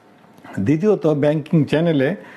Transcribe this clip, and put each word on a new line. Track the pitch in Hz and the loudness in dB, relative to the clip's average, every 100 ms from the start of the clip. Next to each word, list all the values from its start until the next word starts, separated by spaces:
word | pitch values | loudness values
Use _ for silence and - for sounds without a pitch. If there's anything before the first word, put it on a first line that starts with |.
| _ _ _ - - - | _ _ _ -20 -14 -6
দ্বিতীয়ত | 101 156 214 185 160 | -2 0 0 0 0
ব্যাংকিং | 147 147 156 - 165 | 0 0 -2 0 0
চ্যানেলে | 131 147 170 147 139 196 - | 2 0 0 0 0 -4 -12